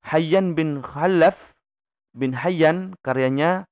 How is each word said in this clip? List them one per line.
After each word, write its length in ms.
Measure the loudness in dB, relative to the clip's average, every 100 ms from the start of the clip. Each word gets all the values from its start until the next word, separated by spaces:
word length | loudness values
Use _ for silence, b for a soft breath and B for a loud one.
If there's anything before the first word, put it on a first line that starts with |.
| -2
Hayyan 480 | -2 2 0 2
bin 320 | -2 -2 -4 -8
Khalaf 720 | -4 0 4 4 2 -20 _ _ _ _ _ _
bin 240 | -6 -4 -2
Hayyan 560 | -4 2 2 2 -6 -10
karyanya 640 | -4 0 0 0 0 0 -6